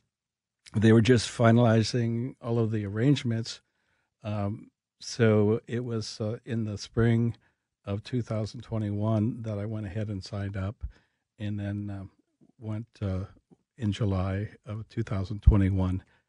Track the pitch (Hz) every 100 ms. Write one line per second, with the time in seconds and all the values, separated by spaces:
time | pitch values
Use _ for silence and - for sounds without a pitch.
0 | _ _ _ _ _ _ - 110 110 113
1 | 110 123 - - 117 117 120 113 107 127
2 | 117 117 127 - 120 117 110 110 101 104
3 | 131 139 135 113 113 - _ _ _ _
4 | _ _ 107 104 101 113 - _ _ _
5 | - - 113 107 104 113 - 123 123 117
6 | 104 - 107 120 - 117 107 101 - -
7 | 117 117 120 - _ _ _ _ - 101
8 | - 127 113 107 107 127 - 113 104 101
9 | 107 110 107 123 113 101 104 110 104 95
10 | 107 98 - 101 98 98 95 - - -
11 | _ _ _ - 104 104 101 104 101 98
12 | 92 _ _ _ _ _ 110 107 117 -
13 | 101 92 95 - _ _ _ - 104 98
14 | 101 95 95 98 104 - - 107 107 -
15 | 110 98 95 104 - 104 95 95 92 92
16 | - _